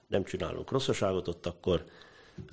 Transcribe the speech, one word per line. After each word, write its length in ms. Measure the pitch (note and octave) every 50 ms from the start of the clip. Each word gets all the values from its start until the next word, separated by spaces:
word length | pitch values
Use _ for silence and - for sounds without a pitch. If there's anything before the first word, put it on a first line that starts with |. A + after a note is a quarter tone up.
| _
nem 160 | - - G2 F2+
csinálunk 480 | - - - E2+ E2 E2 E2 - -
rosszaságot 560 | A#2+ C3+ C3+ - G#2+ - A2 F#2+ F#2+ F2+ -
ott, 180 | F2 E2+ - -
akkor 380 | E2 - - - F#2+ F2 E2 - - - - - - - - - - - - - -